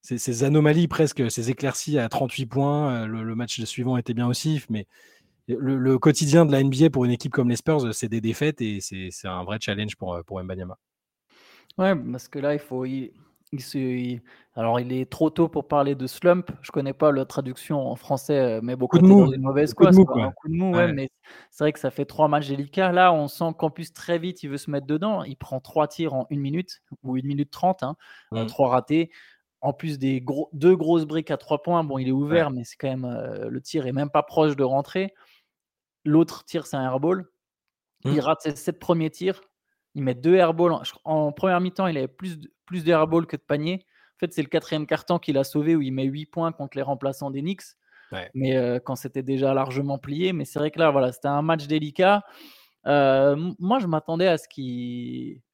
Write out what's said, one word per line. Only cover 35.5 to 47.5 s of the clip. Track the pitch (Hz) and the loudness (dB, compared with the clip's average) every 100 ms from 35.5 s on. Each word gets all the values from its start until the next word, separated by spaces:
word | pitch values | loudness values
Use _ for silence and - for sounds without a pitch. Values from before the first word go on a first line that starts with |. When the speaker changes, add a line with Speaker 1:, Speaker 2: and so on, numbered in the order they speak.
| _ _ _ _ _ | _ _ _ _ _
Speaker 2:
L'autre | 156 151 165 - | 2 4 4 -2
tir, | - 170 143 | -8 -8 -6
c'est | 143 | -4
un | |
airball. | 131 131 151 190 180 _ _ _ _ _ _ _ | -2 -2 0 -2 -4 _ _ _ _ _ _ _
Speaker 1:
Mm. | 131 | -2
Speaker 2:
Il | 151 | 0
rate | 139 160 | 0 0
ses | 156 147 | -2 -6
sept | - 165 | -6 -8
premiers | - 170 156 | -2 0 0
tirs. | - 180 185 _ _ _ _ _ | -4 -6 -6 _ _ _ _ _
Il | 147 | -6
met | 135 | -4
deux | 123 147 | -2 4
airballs. | 185 170 165 175 | 6 6 4 2
En, | 160 - - | 2 -6 -14
en | - 156 151 | -4 0 0
première | 147 190 175 | 0 0 2
mi-temps, | 185 180 190 | 0 -2 -2
il | 151 | -2
avait | 131 | -6
plus | _ 185 160 | _ -14 -14
de, | 156 _ _ | -18 _ _
plus | 180 | -6
d'airballs | 160 165 156 165 165 | 2 2 4 2 0
que | 147 | -8
de | |
paniers. | _ 147 156 185 _ _ _ | _ -2 -2 -6 _ _ _
En | _ | _
fait, | 175 | -6
c'est | - | -4
le | 147 | -2
quatrième | 165 - - 151 | -2 -2 -6 -2
quart-temps | 156 - 175 | -4 -2 -4
qu'il | - 135 | 0 0
a | |
sauvé, | 135 151 151 | 0 0 2
où | 165 | 2
il | 135 | 0
met | 131 | -2
huit | 135 143 151 | -4 -4 -10
points | - 165 | -4 -4
contre | 160 139 139 | -4 -10 -8
les | |
remplaçants | 135 135 135 135 139 | -6 -4 -4 -6 -8
des | 139 | -6
Knicks. | 156 | -6